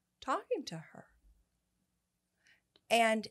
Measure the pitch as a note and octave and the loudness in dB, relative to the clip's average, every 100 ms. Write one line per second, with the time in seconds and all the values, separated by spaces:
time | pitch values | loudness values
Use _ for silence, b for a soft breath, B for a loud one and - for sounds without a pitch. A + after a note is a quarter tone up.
0 | _ _ - F#4+ - G#4+ A#3+ E3 D3 - | _ _ -4 -4 -2 -6 -4 -12 -14 -20
1 | - _ - _ _ _ _ _ _ _ | -20 _ -20 _ _ _ _ _ _ _
2 | _ _ _ _ _ _ _ _ - A3+ | _ _ _ _ _ _ _ _ 2 4
3 | A3+ A3 - | 4 2 -4